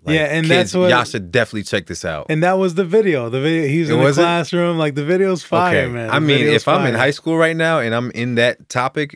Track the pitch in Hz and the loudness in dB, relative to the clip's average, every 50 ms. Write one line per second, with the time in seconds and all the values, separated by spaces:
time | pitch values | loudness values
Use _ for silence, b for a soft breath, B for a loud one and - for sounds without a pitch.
0 | - 143 156 156 151 143 151 165 160 160 175 180 180 180 185 180 180 180 123 123 | -4 -2 0 0 0 0 -2 -2 0 2 2 2 2 0 0 0 2 4 4 2
1 | 120 - - 110 92 87 - - 78 - - 107 98 - 113 101 87 - 85 - | 0 -2 -6 -8 -6 -2 0 0 0 0 -4 -8 -6 -4 -4 -4 -4 -6 -10 -8
2 | - 85 78 76 - - 156 156 170 180 190 190 190 185 160 190 190 160 190 220 | -6 -6 -6 -6 -6 -4 -2 0 0 2 2 2 0 0 -2 -2 -2 0 2 2
3 | 214 190 156 131 117 113 123 131 139 160 165 165 151 135 147 170 165 147 - 123 | 2 2 0 0 -2 -4 -4 -2 -2 0 0 0 0 0 0 0 0 0 2 2
4 | 131 143 139 156 170 170 170 170 156 - 180 175 175 175 170 160 156 151 135 147 | 4 4 4 2 2 2 2 0 -2 -2 -2 -2 0 0 0 0 -2 -2 -2 -2
5 | 143 151 180 185 196 190 185 165 - - 170 170 180 180 165 143 131 123 120 120 | -2 0 0 0 0 0 -2 -4 -4 -2 0 0 2 2 2 0 0 -2 -4 -6
6 | 113 113 131 147 156 147 139 131 120 113 117 113 - 143 160 190 170 127 113 113 | -4 -2 0 0 2 2 2 2 4 2 2 2 2 2 2 2 2 0 0 2
7 | 131 143 143 - - 160 165 160 165 160 165 165 160 165 165 147 117 113 113 120 | 0 0 0 -2 -2 -2 0 2 2 2 2 0 0 0 0 0 0 0 -2 -2
8 | 123 120 - 113 120 127 120 117 120 123 113 - - - - 123 123 131 - 156 | -2 -4 -6 -6 -4 -2 2 2 2 2 0 -2 -8 -6 -4 -2 -2 -2 -4 -4
9 | 147 143 - | -6 -6 -8